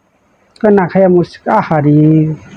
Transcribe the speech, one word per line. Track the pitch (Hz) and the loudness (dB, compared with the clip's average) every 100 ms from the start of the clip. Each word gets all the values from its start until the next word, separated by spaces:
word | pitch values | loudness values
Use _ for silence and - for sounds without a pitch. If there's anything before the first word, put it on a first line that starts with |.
| _ _ _ _ _ - | _ _ _ _ _ -6
কয়, | 214 | 0
"না | 202 170 | 0 0
খাইয়া | 190 190 | 0 0
মরছে।" | 180 160 - - | 0 -2 -8 -4
আহারে, | 220 160 156 143 151 156 156 156 151 - | -4 -2 -2 0 2 2 0 -2 -6 -16